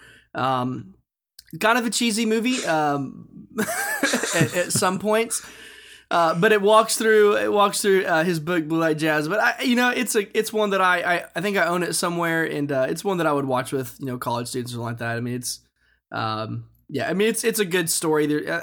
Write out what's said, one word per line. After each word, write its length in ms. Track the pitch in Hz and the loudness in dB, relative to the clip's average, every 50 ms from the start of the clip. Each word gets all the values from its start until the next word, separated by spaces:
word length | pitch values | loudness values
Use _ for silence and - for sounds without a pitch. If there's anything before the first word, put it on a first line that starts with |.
| - - - - _ _ _ | -20 -20 -20 -20 _ _ _
Um, 580 | 123 127 131 131 127 123 127 127 120 120 - - _ _ _ _ _ _ _ _ - - _ - 160 | -4 -2 0 0 0 -2 -4 -6 -8 -12 -16 -20 _ _ _ _ _ _ _ _ -20 -20 _ -12 -2
kind 200 | 208 220 233 247 | 2 2 2 2
of 60 | 226 240 | 0 -2
a 20 | |
cheesy 380 | - - 240 233 202 220 233 220 | -2 0 0 0 0 0 0 0
movie, 360 | 220 233 214 254 262 247 - | 0 0 0 0 -2 -2 -2
um, 600 | 175 160 156 151 147 143 143 135 - - - - - - - - - - 233 | -2 0 0 0 0 0 -2 -4 -6 -10 -14 -20 -20 -20 -20 -20 -14 -6 -4
<laughs> 20 | 208 - 698 762 807 831 906 831 - - - - - - - | -4 -4 -2 -4 -4 -4 -4 -2 -2 0 0 -2 -2 -2 2
at, 200 | 170 147 117 - | 2 2 2 2
at 160 | 180 175 165 | -2 -2 0
some 280 | - - 202 185 190 180 | 0 0 0 0 -2 -2
points, 420 | 190 214 214 220 233 233 - - - - - - - - - - - - - - _ _ | -2 0 2 2 0 0 -4 -8 -8 -10 -20 -20 -20 -20 -20 -20 -20 -20 -20 -20 _ _
uh, 260 | - 170 170 160 160 170 | 2 2 2 2 2 4
but 120 | 196 220 | 4 4
it 100 | 214 208 | 4 4
walks 340 | 196 208 220 220 220 220 - | 6 6 6 6 6 4 0
through, 420 | - 226 220 220 214 208 202 208 214 | 0 2 4 6 6 6 6 4 2
it 140 | 208 214 | 2 2
walks 300 | 208 202 202 202 202 - | 4 4 4 2 2 0
through, 240 | - 202 190 185 - | 2 4 4 4 4
uh, 180 | 190 170 160 160 | 2 2 2 2
his 160 | 185 175 160 | 2 0 -2
book 280 | 151 170 180 170 156 151 | -2 -2 -2 -2 0 0
Blue 120 | 165 165 | 0 0
Like 180 | 165 160 156 147 | 2 2 0 0
Jazz. 300 | 160 156 151 151 151 156 | 0 0 0 0 0 0
But 120 | 196 214 | 0 2
I, 240 | 233 240 233 - 269 | 2 0 0 0 0
you 120 | 269 240 | 2 2
know, 140 | 240 247 247 | 4 4 2
it's 260 | 247 247 240 - - | 2 0 -2 0 0
a, 220 | 220 202 - - 220 | -2 -2 0 -2 -2
it's 160 | 214 - 220 | -2 -2 0
one 160 | 214 214 202 | -2 0 0
that 100 | 196 190 | 2 2
I, 200 | 190 180 180 175 | 2 2 2 2
I, 240 | - 180 175 170 - - - | 2 0 0 0 -2 -6 -8
I 60 | - | -4
think 160 | 185 208 196 196 | -4 0 0 0
I 80 | 165 | 2
own 180 | 165 175 180 175 | 2 2 0 0
it 100 | 170 170 | -2 -2
somewhere, 500 | - 190 175 170 175 170 165 165 165 160 | -2 -2 -2 -2 -2 -2 0 0 0 -2
and, 280 | - 147 147 143 143 | -2 -2 -4 -4 -2
uh, 140 | 143 131 131 143 | 0 0 0 0
it's 140 | 165 165 - | -2 -4 -2
one 140 | 202 190 175 | -2 -2 0
that 100 | 160 156 | 0 0
I 60 | 147 | 0
would 120 | 139 139 | 0 0
watch 260 | 135 131 123 131 - | 0 -2 -2 -2 -2
with, 240 | 143 135 127 120 - - | -4 -6 -6 -6 -10 -10
you 60 | 135 | -8
know, 120 | 131 123 123 | -8 -8 -6
college 300 | - 123 120 120 120 120 | -4 -4 -4 -4 -4 -6
students 240 | - 127 120 123 | -8 -8 -8 -8
or 40 | 120 | -8
something 100 | 117 117 | -8 -8
like 120 | 117 117 117 | -8 -8 -6
that. 180 | 120 117 117 117 | -6 -6 -4 -4
I 40 | |
mean, 140 | 120 120 123 | -4 -6 -6
it's, 240 | 127 123 - - - _ _ _ _ _ _ _ _ _ _ | -6 -6 -8 -10 -10 _ _ _ _ _ _ _ _ _ _
um, 540 | - 113 113 110 110 107 110 113 117 117 117 - _ _ _ _ | -8 -6 -4 -4 -4 -6 -6 -8 -8 -10 -12 -14 _ _ _ _
yeah, 200 | 147 127 110 147 | -8 -6 -4 -2
I 40 | 165 | 0
mean, 160 | 190 208 226 | 0 0 0
it's, 140 | 220 - - | 0 0 -2
it's 160 | 226 - 214 | -2 0 0
a 60 | 208 | -2
good 240 | 170 175 185 175 165 | 0 0 -2 0 0
story. 360 | - - - 160 156 151 151 | -2 -2 0 0 2 2 2
There, 360 | 147 151 147 - - 165 170 | 2 0 -2 -2 -4 -6 -4